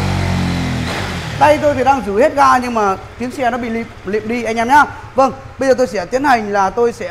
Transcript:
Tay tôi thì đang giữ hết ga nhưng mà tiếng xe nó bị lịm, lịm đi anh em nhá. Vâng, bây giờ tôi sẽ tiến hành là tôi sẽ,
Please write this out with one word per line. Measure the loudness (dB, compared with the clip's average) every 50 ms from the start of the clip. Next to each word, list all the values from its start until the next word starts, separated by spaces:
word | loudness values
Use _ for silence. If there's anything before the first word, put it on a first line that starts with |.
| 0 -2 -2 -2 -2 0 0 0 -2 -2 -2 -2 -4 -4 -4 -4 -4 -6 -6 -6 -6 -6 -8 -8 -8 -8 0 2
Tay | 4 4 4 4
tôi | 2 0 0
thì | 2 2
đang | 2 2 2 0
giữ | -2 2 2
hết | 2 2 4
ga | 4 4 4 4 4
nhưng | 2 0 -2
mà | 0 0 0 0 -2 -6 -12 -10 -8
tiếng | -8 -8
xe | -4 -2 -2 -2
nó | -2 -2
bị | -4 -4
lịm, | -4 -6 -6 -8 -12 -12 -8
lịm | -4 -4 -4 -2 -2
đi | -4 -4 -2
anh | -2 -2 -2
em | 2 4
nhá. | 4 4 4 4 0 -8 -16 -4 0
Vâng, | 2 2 2 2 -4 -12 -16 -8 -2
bây | 0 2
giờ | 2 2
tôi | 2 0
sẽ | -2 -4 -6
tiến | -4 -4 0 2
hành | 2 2 2 2 0 0
là | 0 0 0
tôi | 0 0 0 0 0
sẽ, | -4 -8 -8